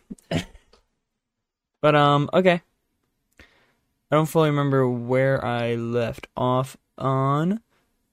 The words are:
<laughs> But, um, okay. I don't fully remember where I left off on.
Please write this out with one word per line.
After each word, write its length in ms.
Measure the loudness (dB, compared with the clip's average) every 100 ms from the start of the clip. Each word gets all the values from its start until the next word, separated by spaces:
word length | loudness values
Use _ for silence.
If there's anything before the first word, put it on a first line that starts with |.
| -20 -20 -8
<laughs> 60 | -8 -8 -16 _ _ _ _ _ _ _ _ _ _ _ _
But, 140 | 2 4
um, 340 | 4 2 2
okay. 300 | 2 2 2 -2 _ _ _ _ _ _ _
I 760 | -20 _ _ _ _ _ -2 0
don't 120 | 0
fully 220 | 2 2
remember 380 | 2 2 2 2
where 560 | -2 -2 0 2 0
I 320 | -2 -4 -2 -4
left 520 | -2 -2 -4 -6 -12 -4
off 400 | -2 0 -4 -10 _ -8
on. 640 | -4 -2 0 0 -2 -4 -8 _ _ _ _